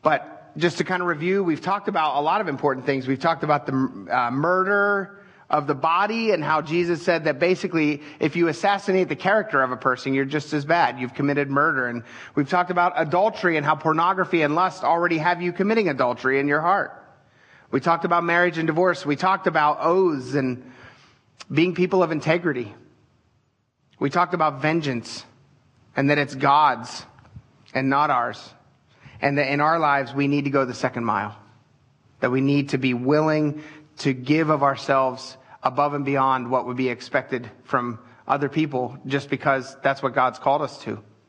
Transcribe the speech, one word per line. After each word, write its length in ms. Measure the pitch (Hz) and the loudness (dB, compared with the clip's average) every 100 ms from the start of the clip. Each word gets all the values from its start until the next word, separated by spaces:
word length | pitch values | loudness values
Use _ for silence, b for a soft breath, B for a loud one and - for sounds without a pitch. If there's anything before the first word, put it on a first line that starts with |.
But 520 | 156 147 - - - - | 2 0 -2 -20 -18 -2
just 180 | 170 - | -2 0
to 60 | |
kind 160 | 175 185 | -2 -2
of 80 | 180 | -2
review, 340 | 160 170 196 | -2 0 0
we've 200 | 180 151 | 0 -2
talked 260 | 180 196 208 | -2 -4 -2
about 280 | 196 156 139 | 0 0 0
a 40 | |
lot 220 | 151 190 | 0 0
of 60 | 190 | -2
important 360 | 139 147 131 | 0 0 0
things. 240 | 127 135 131 | -2 -2 -2
We've 100 | 131 | 0
talked 240 | 170 165 | 0 0
about 220 | 151 147 | 0 0
the, 80 | 147 | 0
uh, 580 | 135 131 98 95 123 120 | -2 -2 -6 -4 -2 0
murder 920 | 131 160 185 190 202 202 202 185 B B B B | 0 0 2 2 2 2 0 -4 B B B B
of 180 | 151 143 | -2 0
the 80 | |
body 580 | 147 160 170 208 226 226 | -2 0 0 0 0 0
and 120 | 180 | 0
how 160 | 147 156 | 2 -2
Jesus 400 | 147 170 175 170 | 0 -2 0 -2
said 240 | - 165 | 0 0
that 140 | 156 135 | 0 0
basically 640 | 170 185 190 160 147 147 B B | 2 0 0 0 0 0 B B
if 160 | 156 170 | -2 2
you 120 | 170 | 0
assassinate 600 | 147 202 202 202 185 165 | 2 0 0 0 0 0
the 80 | 151 | -2
character 460 | 180 214 - 143 | 2 2 2 2
of 80 | 131 | 2
a 80 | 123 | 0
person, 340 | 135 123 135 | 0 0 0
you're 140 | 135 135 | 0 0
just 260 | 151 147 | -4 -2
as 140 | 151 139 | -6 0
bad. 320 | 170 131 127 | 2 2 0
You've 160 | 123 | -8
committed 340 | - 143 143 139 | -2 -2 0 0
murder. 400 | 139 156 139 123 | 2 2 0 -2
And 140 | 120 110 B B | -6 -12 B B
we've 160 | - 139 | -4 0
talked 200 | 180 175 | 0 0
about 220 | 175 175 175 | 2 0 0
adultery 600 | 160 175 214 - 180 160 | 0 2 2 0 0 0
and 80 | |
how 120 | 143 156 | 0 0
pornography 680 | 160 156 175 190 180 170 | 2 2 2 2 0 2
and 120 | 147 | 2
lust 300 | 156 185 - | 2 0 0
already 320 | 147 170 175 165 | 0 2 2 0
have 240 | 160 175 | 0 0
you 140 | 175 | -2
committing 340 | 170 196 226 190 | -2 0 2 0
adultery 500 | 131 127 117 131 135 | 0 0 0 0 0
in 80 | 143 | 2
your 140 | 147 | 2
heart. 420 | 160 196 - - - _ _ b b b b | 2 0 -2 -10 -20 _ _ b b b b
We 100 | 127 | -2
talked 240 | 170 165 | 0 0
about 200 | 175 175 | 2 0
marriage 340 | 170 170 175 160 | 2 2 2 0
and 80 | 165 | -2
divorce. 400 | 156 185 175 143 | 2 2 0 -2
We 100 | 143 | 0
talked 300 | 180 190 190 | 0 2 2
about 320 | 160 151 143 | 2 2 2
oaths 540 | 156 180 185 147 123 | 2 4 2 0 -4
and 360 | 139 131 120 B B B B B B B _ - | -2 -2 -4 B B B B B B B _ -4
being 240 | 135 180 | 0 2
people 280 | 175 180 185 | 2 0 2
of 100 | 170 | 2
integrity. 600 | 156 156 170 170 127 110 - - _ _ _ _ _ _ _ _ _ _ _ | 0 0 0 0 -4 -6 -12 -20 _ _ _ _ _ _ _ _ _ _ _
We 120 | 143 | -2
talked 240 | 175 175 | 0 0
about 260 | 175 156 139 | 2 0 2
vengeance 640 | 151 165 147 123 113 - - _ _ _ _ _ _ - | 0 0 -2 -4 -8 -16 -16 _ _ _ _ _ _ 0
and 140 | 139 | 2
that 80 | 147 | 2
it's 160 | 139 | 0
God's 720 | 143 139 143 151 120 117 - - - - - _ _ _ | 0 4 6 4 2 -8 -14 -18 -20 -20 -20 _ _ _
and 160 | 131 135 | -2 2
not 220 | 139 151 | 2 2
ours. 420 | 131 120 107 - - _ _ _ B B B | 2 0 -6 -16 -20 _ _ _ B B B
And 200 | 139 143 | 0 0
that 120 | 135 | 0
in 120 | 143 | 2
our 160 | 151 165 | 2 2
lives, 340 | 151 143 127 | 2 2 0
we 160 | 135 143 | -2 0
need 160 | 143 | 0
to 60 | 143 | 0
go 160 | 139 131 | 0 0
the 80 | |
second 320 | 120 127 123 117 | -2 -4 -2 -2
mile, 280 | 104 107 - - _ _ _ _ _ _ _ | -2 -4 -10 -20 _ _ _ _ _ _ _
that 100 | 123 | 0
we 120 | 127 | 2
need 280 | 135 143 139 | 2 2 0
to 80 | 131 | 0
be 140 | 131 | 0
willing 680 | 123 127 151 156 151 151 147 B B B - | 0 2 2 2 0 0 -4 B B B -4
to 120 | 143 | -2
give 380 | 127 123 151 156 | -2 0 2 2
of 120 | 151 | 2
ourselves 760 | 139 135 - 135 131 123 - - B B | 2 0 0 2 2 -2 -14 -18 B B
above 320 | 127 131 147 | -4 0 0
and 100 | 143 | 0
beyond 460 | 135 139 135 131 120 | -2 2 2 0 0
what 160 | 127 113 | -2 -2
would 100 | 123 | -2
be 140 | 131 | -2
expected 600 | 120 - 135 - 127 117 - | -4 -4 -4 -4 -8 -8 -18
from 340 | - 135 120 113 B B - | -4 -2 -2 -8 B B -4
other 220 | 143 143 | -2 0
people 480 | 151 156 131 123 131 135 | -2 -2 -4 -6 -10 -6
just 240 | 139 135 | -6 -4
because 440 | 135 151 135 123 - | -4 0 0 -2 -4
that's 200 | 135 139 | -2 -2
what 120 | 135 | -2
God's 240 | 123 127 113 | 0 0 0
called 220 | - 143 | -2 0
us 220 | 147 - | -2 -8
to. 200 | - 107 - _ | -10 -10 -12 _